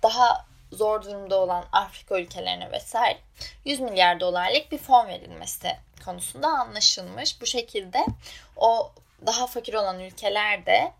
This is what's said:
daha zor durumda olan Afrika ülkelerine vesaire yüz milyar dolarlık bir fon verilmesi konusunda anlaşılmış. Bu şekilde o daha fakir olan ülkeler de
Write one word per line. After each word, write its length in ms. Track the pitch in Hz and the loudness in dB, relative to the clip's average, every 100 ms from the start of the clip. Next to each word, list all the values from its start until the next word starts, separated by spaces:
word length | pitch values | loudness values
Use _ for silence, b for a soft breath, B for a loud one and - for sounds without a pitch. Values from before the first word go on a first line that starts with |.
daha 420 | 220 233 240 233 - - - | 4 6 4 4 -2 -20 -20
zor 320 | - 214 214 | -2 0 0
durumda 360 | 202 202 196 190 | -4 -12 -2 0
olan 260 | 185 175 175 | 2 -2 2
Afrika 480 | 190 196 - - 190 | 0 0 -10 -4 -4
ülkelerine 520 | 175 180 180 180 180 | -4 -8 -6 -6 -6
vesaire 460 | - - 226 240 - - B B B - | -8 -6 0 0 0 -10 B B B -6
yüz 140 | 277 | -4
milyar 400 | 254 190 180 175 | -4 4 4 4
dolarlık 520 | 180 175 180 262 302 | 0 0 0 0 -2
bir 60 | 294 | -10
fon 300 | - 254 220 | 6 6 6
verilmesi 720 | 180 - 80 - - 180 - - - - | -6 -14 -16 -12 -8 -6 -6 -10 -18 -12
konusunda 420 | 180 - - 294 | -10 -10 -4 -2
anlaşılmış. 920 | 302 233 208 - - 185 196 285 - | 0 -2 0 0 0 -8 -6 -6 -4
Bu 40 | 233 | -4
şekilde 600 | 247 233 208 185 254 285 220 B B B - | -4 -4 -8 -4 0 0 -2 B B B 2
o 360 | 226 226 - - _ _ 208 | 4 4 0 -6 _ _ -4
daha 220 | 240 247 | -2 -2
fakir 260 | 247 233 | -6 -4
olan 260 | 214 196 185 | -2 -2 -4
ülkeler 680 | 185 185 214 202 208 202 180 | -10 -6 -2 0 0 -2 2
de 280 | 196 311 - | 2 2 -6